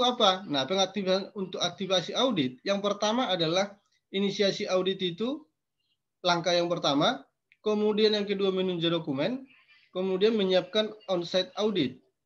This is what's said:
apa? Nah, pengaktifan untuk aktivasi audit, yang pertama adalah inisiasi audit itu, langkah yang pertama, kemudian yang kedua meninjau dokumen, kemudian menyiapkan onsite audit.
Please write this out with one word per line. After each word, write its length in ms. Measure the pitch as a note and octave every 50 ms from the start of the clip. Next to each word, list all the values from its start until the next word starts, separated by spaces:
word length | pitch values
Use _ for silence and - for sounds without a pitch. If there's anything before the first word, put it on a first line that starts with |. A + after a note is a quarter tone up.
| B3
apa? 400 | B3 B3 - A3+ G3 F#3 F#3 G3+
Nah, 240 | - D3 C#3 C3+ -
pengaktifan 640 | F#3+ G3 F#3+ F#3 - G#3 F#3+ F#3 F#3 G3 F#3+ - -
untuk 240 | G#3 F#3+ F3 E3+ -
aktivasi 560 | - - E3+ - F#3+ F3+ F#3+ F#3 D#3+ - -
audit, 480 | F#3+ A#3+ C4+ A#3 E3+ C3+ B2+ B2 - -
yang 160 | F#3+ G3 G3+
pertama 480 | G3 G3+ G3+ G3+ A3 G#3 A3 A#3+ B3+
adalah 480 | G3 F#3 F3 E3 D#3+ E3+ F#3 G3+ G3+ - - _ _ _ _ _ _ -
inisiasi 560 | G3 G3+ G3 G3 - G#3 G3 - - G#3 -
audit 320 | F#3 F#3 F3+ F#3+ F#3+ F3+ F#3
itu, 400 | F3+ E3+ - A3 B3 C#4+ D#4 - _ _ _ _ _ _ _ _ _ _ _ _ _ _ _ -
langkah 320 | F3+ F3 E3+ E3 F#3 F3
yang 160 | F3 F3 E3+
pertama, 560 | E3+ E3 E3 D#3+ C#3+ C#3+ D#3+ G#3 C4 C#4+ - _ _ _ _ _ _ _ -
kemudian 480 | G#3+ G#3+ G#3 G#3 G#3+ G#3 G#3 A3 G#3+ G#3+
yang 120 | G#3 G3+
kedua 280 | G3+ G3+ F#3+ G3 F#3+ F#3
meninjau 400 | F#3 F#3 F#3 F3+ E3+ E3 E3+ E3+
dokumen, 560 | E3+ E3 E3 C#3 C3 D3 G3+ B3+ C4 - - _ _ _ _ _ _ _ _
kemudian 480 | - F3+ F#3 F#3+ F#3 F#3 G3 A3 A3+ G#3+
menyiapkan 560 | G3 F#3 F#3 F#3 F3 F3+ - G#3+ G#3+ G#3+ - - - -
onsite 400 | F#3+ F3 E3+ E3+ - F#3 F#3 - - -
audit. 400 | G#3+ A3 G3+ F#3 C#3+ A#2+ - - _ _ _ _ _